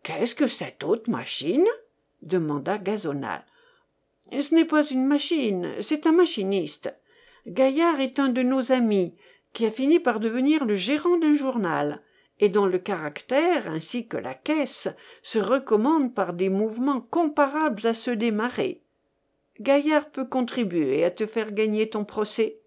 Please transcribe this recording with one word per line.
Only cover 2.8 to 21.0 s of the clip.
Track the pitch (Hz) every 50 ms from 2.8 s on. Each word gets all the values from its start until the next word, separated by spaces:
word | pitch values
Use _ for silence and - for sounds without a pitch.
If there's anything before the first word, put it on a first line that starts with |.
| 185 190 214 208 180 156 139 139 127 107 85 - - _ _ _ _ _ _ _ _ _ _ _ _ _ _ _ _ -
Ce | - 269 277 - 320
n'est | 330 320
pas | 320 311 302 294
une | 294 262 262 262
machine, | 277 294 285 285 - 339 311 254 214 196 180 175 156 - -
c'est | 202 - 311 302 -
un | 330
machiniste. | 320 359 359 320 - 226 190 190 202 190 160 147 - - - - - _ _ _ _ _ _ _ _ _ _
Gaillard | 226 175 - 262 269 269 302 339 339 320 269
est | 269 254 262
un | 285 277 262
de | 240 254
nos | 254 247 262 262 240 247
amis, | 262 254 233 220 208 196 180 165 - _ _ _ _ _ _ _ _
qui | - 226
a | 214
fini | 220 - 262 277 330 349
par | 349 262 220 214
devenir | 214 226 220 254 262 285 311 311 285
le | 214 208
gérant | 196 175 220 294 294 302 349 359
d'un | 339 330 302 294
journal, | 285 269 262 262 233 196 170 151 143 147 147 147 - _ _ _ _ _ _ _ _
et | 208 208
dont | 180 208 202
le | 185 180 180
caractère, | 180 - 196 165 156 147 147 - - - 247 285 330 359 349 262 208 175
ainsi | 156 160 160 - - 240 -
que | - -
la | 123 - 123 131
caisse, | - _ - 311 311 285 - - - - 190 - - - - - _ _
se | - - 226
recommandent | 196 - 254 277 262 - 226 208 220 277 330 320 269 240 -
par | 220 190 170 175
des | 175 190 190
mouvements | 190 196 214 220 214 233 254 285 277 240
comparables | - _ - 339 339 302 302 294 285 269 285 311 311 302 226 190 226
à | 226 233
ceux | 226 - 262 240
des | 202 226 233
marées. | 214 208 220 247 - - 139 123 - - _ _ _ _ _ _ _ _ _ _ _ _ _ _ _ -
Gaillard | 208 254 277 285 285 311 311 294 294 285
peut | _ 262 262
contribuer | 262 - 262 247 233 - 254 233 185 170 170 147 131 135 151